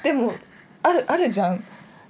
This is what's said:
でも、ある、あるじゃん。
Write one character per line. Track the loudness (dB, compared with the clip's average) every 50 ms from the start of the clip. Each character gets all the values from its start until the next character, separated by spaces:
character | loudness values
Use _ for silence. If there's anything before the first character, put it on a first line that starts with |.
| -2
で | -2 0
も、 | 0 0 -2 -4 -6 -14 -20 -20 -20 -20 -20 -20 -2 0
あ | 2 2
る、 | 2 0
あ | 0 0
る | 0 2 0
じ | 0 0
ゃ | 0 0 0
ん。 | -4 -6 -12 -20 -20 -20 -20 -20 -20 -20 -16